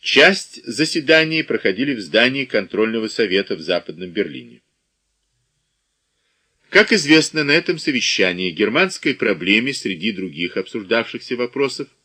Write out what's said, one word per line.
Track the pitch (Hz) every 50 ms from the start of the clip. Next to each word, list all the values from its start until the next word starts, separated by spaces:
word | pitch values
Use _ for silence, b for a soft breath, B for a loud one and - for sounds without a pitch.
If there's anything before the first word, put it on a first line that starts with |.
Часть | - - - - 151 180 196 190 - - - - -
заседаний | - 110 113 156 156 - 170 143 131 160 160 160 160 160 160
проходили | 156 - 127 110 - 107 95 95 131 147
в | 131 113
здании | 98 80 73 107 117 127 131 139 135
контрольного | - - 110 98 - - 98 110 110 113 113 110 107
совета | - - 117 98 90 98 98 - 104
в | 82
Западном | 80 78 90 87 - - - 80 92 90
Берлине. | 82 104 98 80 71 65 60 58 - _ _ _ _ _ _ _ _ _ _ _ _ _ _ _ _ _ _ _ _ _ _ _ _ _ _ _ _ _ _ _ _ _ _ _ _ _ _ _ _ _ _ _
Как | - 185 214 -
известно, | 240 202 151 143 156 156 151 - - 156 151
на | 143
этом | 143 170 175 - 175 156
совещании | - 160 139 120 - - - - 98 92 90 90 92 90
германской | 82 76 104 101 113 151 185 185 - - - 156 131
проблеме | - - 113 101 80 90 92 101 110 120 135 139
среди | - - 110 95 82 80 -
других | 104 90 95 90 73 76 87 - -
обсуждавшихся | 107 95 - - 117 101 90 110 117 113 - - 117 - - 127
вопросов | 117 123 120 - 139 139 131 - - 143 _ _ _